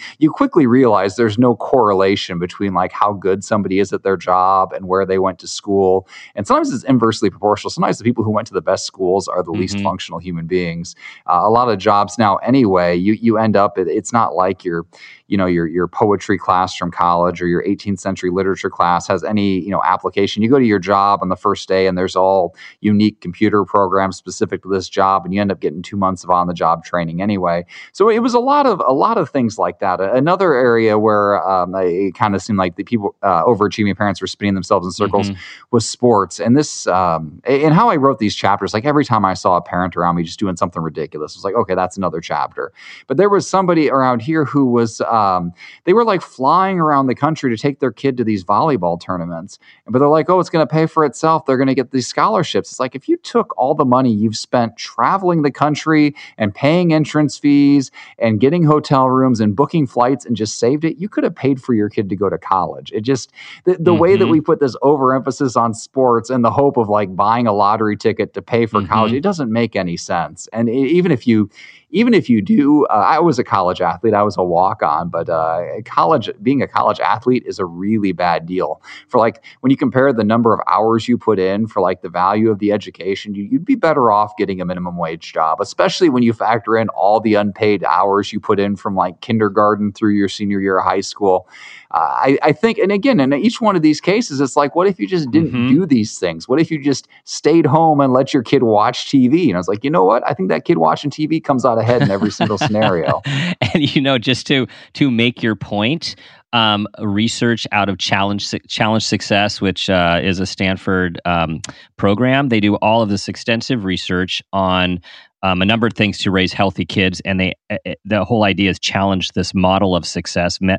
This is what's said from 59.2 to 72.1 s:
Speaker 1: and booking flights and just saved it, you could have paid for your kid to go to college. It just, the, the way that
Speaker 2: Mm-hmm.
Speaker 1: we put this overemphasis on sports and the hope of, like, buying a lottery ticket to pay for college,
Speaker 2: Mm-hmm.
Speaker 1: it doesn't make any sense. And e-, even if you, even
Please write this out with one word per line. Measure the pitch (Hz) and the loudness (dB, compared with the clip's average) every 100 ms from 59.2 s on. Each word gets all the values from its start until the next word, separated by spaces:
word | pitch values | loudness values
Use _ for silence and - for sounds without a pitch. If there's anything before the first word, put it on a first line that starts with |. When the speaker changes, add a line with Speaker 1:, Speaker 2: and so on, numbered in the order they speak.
| 131 113 | 2 2
Speaker 1:
and | 107 | 2
booking | 101 143 170 131 | 2 0 0 0
flights | 123 123 135 | 0 0 0
and | - 107 | -4 -4
just | 110 - | -4 -2
saved | 117 151 | 0 0
it, | 160 160 | -2 -4
you | 202 | -8
could | - | -4
have | 247 | -4
paid | - 131 131 | -2 -2 -2
for | - | 0
your | 110 104 | 0 0
kid | - 98 | -2 -4
to | 95 | -2
go | 98 | -2
to | 82 | -2
college. | - 95 80 69 69 | -2 -2 -2 -8 -8
It | 101 | -6
just, | 113 131 - - - - | -2 -4 -4 -20 -20 -6
the, | 180 180 | -2 2
the | 165 | 2
way | 160 170 196 | 4 4 4
that | |
Speaker 2:
Mm-hmm. | 185 | 4
Speaker 1:
we | 160 | 2
put | 151 156 | 2 0
this | 139 - | 0 0
overemphasis | 135 147 131 131 127 - 139 117 | 2 4 2 2 -2 -2 0 0
on | 117 | 0
sports | 110 - 135 127 117 117 | -2 -6 0 2 2 0
and | 127 | 0
the | 117 | 2
hope | 123 139 131 | 2 2 2
of, | 107 | 0
like, | 104 98 | 0 -2
buying | 92 104 117 120 | -2 0 2 0
a | |
lottery | 101 101 110 107 104 | 2 2 2 -2 0
ticket | 113 101 98 | -2 -2 -4
to | 98 | -6
pay | - 117 117 | -4 -2 0
for | 104 95 | 0 0
college, | 110 110 | 0 2
Speaker 2:
Mm-hmm. | 131 | 0
Speaker 1:
it | |
doesn't | 196 175 120 | -2 -2 -2
make | 113 117 101 | -2 -2 -2
any | 90 87 | -4 -6
sense. | - 90 76 - - | -4 -4 -6 -10 -12
And | 110 117 | -4 -2
e-, | 127 135 | 0 2
even | 175 180 | 2 2
if | 127 123 | 0 2
you, | 110 101 - - - _ | 2 0 -6 -20 -20 _
even | 180 240 | 0 2